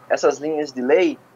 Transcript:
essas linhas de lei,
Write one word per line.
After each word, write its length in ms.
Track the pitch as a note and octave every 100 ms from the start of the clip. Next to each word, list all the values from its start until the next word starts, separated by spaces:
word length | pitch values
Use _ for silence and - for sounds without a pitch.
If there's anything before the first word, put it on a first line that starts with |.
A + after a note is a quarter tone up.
| -
essas 280 | C3+ D#3+ C3+
linhas 340 | D3+ D3+ D3
de 100 | B2+
lei, 360 | B2+ E3+ E3+ C3 _